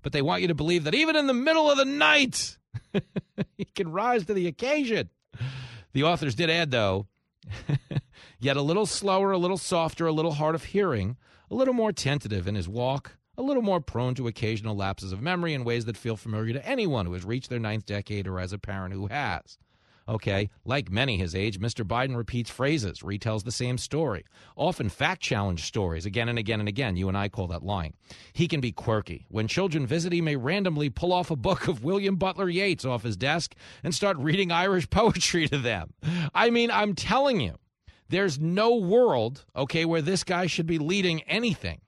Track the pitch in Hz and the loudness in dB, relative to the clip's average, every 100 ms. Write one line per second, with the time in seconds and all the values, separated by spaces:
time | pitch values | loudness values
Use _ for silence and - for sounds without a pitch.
0 | 143 143 143 180 180 156 156 175 147 233 | -2 0 2 2 2 2 2 2 2 2
1 | 320 311 277 247 277 320 302 277 269 285 | 4 4 4 2 4 6 6 6 4 4
2 | 302 302 254 - - - _ - _ 196 | 6 6 4 0 -6 -10 _ -14 _ -4
3 | - 190 _ - 190 - 196 - 175 170 | -4 -10 _ -8 -8 -6 -10 -4 -4 0
4 | 233 247 165 202 175 143 247 302 254 208 | 2 2 2 0 0 -2 0 0 2 0
5 | 98 _ _ - 131 131 - 110 - 135 | -2 _ _ -8 -6 -6 -12 -16 -6 0
6 | 151 175 151 107 165 165 160 127 101 95 | 2 2 0 0 2 2 2 2 2 2
7 | 98 _ _ _ - 101 - 143 _ 135 | -4 _ _ _ -14 -12 -4 -4 _ -6
8 | - - - - 139 139 143 185 214 - | -6 -20 -20 -4 0 2 2 2 0 0
9 | 196 190 196 185 175 190 - 175 160 - | 2 4 4 2 2 0 0 0 0 0
10 | 165 156 165 147 156 160 - 202 190 117 | 0 2 0 2 0 0 0 0 2 2
11 | 95 127 _ _ _ 226 262 247 220 185 | -2 -4 _ _ _ 0 2 4 0 0
12 | 135 143 104 101 90 104 85 113 123 135 | 0 -2 -2 -4 -2 -4 -4 -2 -2 -2
13 | - - _ - 262 269 208 180 - 117 | -6 -20 _ -6 0 0 2 0 -2 -2
14 | 127 123 120 - 110 110 110 101 95 98 | -2 -2 -4 -2 -2 -2 -4 -2 -2 -4
15 | 95 95 147 180 170 143 120 120 113 107 | -8 -6 -2 -2 -2 -2 -2 -2 -2 -6
16 | 117 110 113 107 110 127 180 262 202 127 | -6 -6 -4 -4 -2 -4 -2 -2 0 0
17 | 87 90 92 127 - 120 110 110 - 101 | -2 -4 -4 -6 -4 -4 -2 -4 -4 -6
18 | - 104 95 92 90 98 - 98 92 95 | -4 -6 -4 -4 -6 -8 -8 -8 -6 -6
19 | 98 135 123 85 - - _ _ _ _ | -6 -4 -4 -6 -8 -20 _ _ _ _
20 | - 113 - 98 104 _ 117 139 110 101 | -6 -4 0 0 -2 _ -4 -4 -2 0
21 | 135 98 87 92 107 95 117 - 98 117 | 0 0 -2 -2 -2 -2 -6 -4 -4 -2
22 | 135 120 107 120 113 - 135 156 101 - | -2 -4 -4 -4 -6 -2 0 0 -2 -6
23 | 78 101 117 110 107 - 123 123 - 143 | -8 -4 -2 -4 -4 -4 -2 -4 -4 -2
24 | 156 95 - - - - 175 180 110 - | -2 -4 -10 -20 -20 -2 -2 0 -4 0
25 | 147 185 - 113 101 82 - 113 92 82 | -2 -2 -2 0 0 -2 -4 -2 -2 -2
26 | 95 101 117 117 107 110 104 104 127 90 | -4 -2 -2 -2 -2 -2 -2 -2 -2 0
27 | 95 98 101 - 90 85 78 101 78 - | 0 0 -2 -4 -4 -4 -4 -4 -4 -10
28 | _ - - - 165 156 123 - - 110 | _ -20 -12 -2 0 0 -2 -4 0 0
29 | - 80 - 110 110 - 196 156 123 160 | -2 -12 -8 -4 -2 0 0 0 -2 -2
30 | 170 175 160 143 120 196 185 151 147 - | 0 0 0 -2 0 0 0 0 -2 0
31 | 175 180 170 151 151 185 - 135 131 196 | 0 0 0 -2 0 0 0 -2 0 0
32 | 196 190 190 185 190 175 202 170 131 123 | 0 2 0 0 -2 0 0 0 -2 -2
33 | 117 92 135 165 - - - - 151 - | -2 -2 0 0 -2 -10 -20 -8 -6 0
34 | 202 170 147 190 185 170 190 185 135 185 | 0 2 2 2 4 2 4 2 2 4
35 | 220 175 - 175 156 147 120 104 - - | 4 4 2 2 2 0 0 -2 -6 -6
36 | 151 175 151 - 233 233 233 202 208 170 | -2 0 0 4 4 4 2 2 0 -2
37 | - 233 277 220 101 73 _ _ - _ | 0 2 4 2 -2 -6 _ _ -20 _
38 | _ 175 196 135 160 185 226 240 180 226 | _ 0 0 0 0 2 4 4 4 6
39 | 240 135 113 139 - - 139 165 165 165 | 6 4 2 -4 -10 -6 -2 0 2 2
40 | 151 190 - 175 180 - 165 165 147 202 | 2 0 0 0 0 0 0 0 0 2
41 | 180 160 - 185 240 160 92 78 | 2 0 -2 0 0 -2 -4 -10